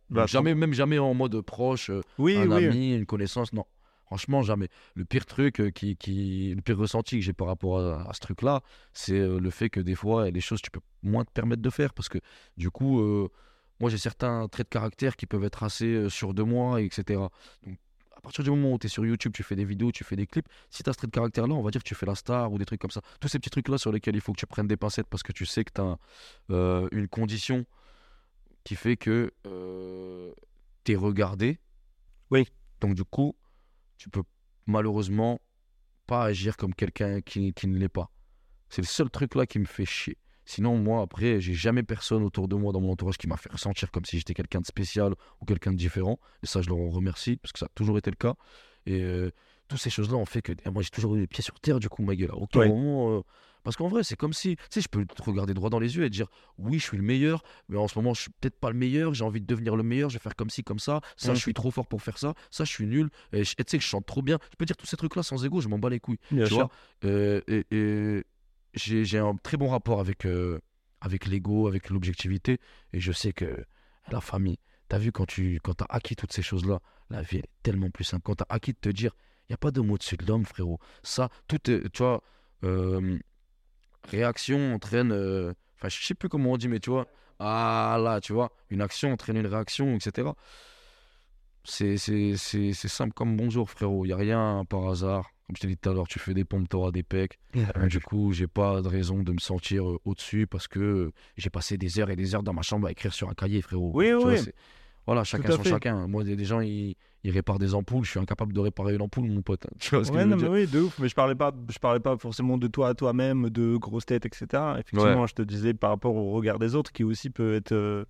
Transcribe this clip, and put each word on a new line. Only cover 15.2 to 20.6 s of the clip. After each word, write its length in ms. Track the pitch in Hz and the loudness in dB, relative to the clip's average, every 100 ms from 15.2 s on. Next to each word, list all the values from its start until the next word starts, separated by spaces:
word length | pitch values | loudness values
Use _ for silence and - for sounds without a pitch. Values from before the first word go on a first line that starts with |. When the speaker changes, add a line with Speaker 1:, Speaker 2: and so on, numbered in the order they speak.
| - | -4
Speaker 2:
peuvent 180 | 104 | -2
être 180 | 101 - | -2 -2
assez, 240 | 110 - 117 | -6 -2 0
euh, 220 | 113 104 | 2 0
sûrs 240 | - 101 | -2 -4
de 80 | 95 | 0
moi, 400 | 107 120 123 123 | 0 2 2 0
et 60 | 101 | 0
cetera. 380 | - 95 101 95 - - - | -2 -2 -2 -2 -6 -20 -20
Donc, 140 | 98 92 _ _ _ | -16 -16 _ _ _
à 60 | - | -20
partir 220 | 131 - | -14 -4
du 60 | 139 | 2
moment 220 | 143 139 | 4 4
où 60 | 123 | 2
t'es 100 | 110 | -2
sur 180 | - 113 | -2 0
YouTube, 260 | 113 120 | 0 -2
tu 100 | - | -4
fais 100 | - 98 | -4 -2
des 80 | |
vidéos, 280 | 101 101 117 | -2 0 0
tu 100 | - | -2
fais 120 | - 98 | -6 -4
des 100 | 101 | -2
clips, 220 | - - - | -2 -4 -12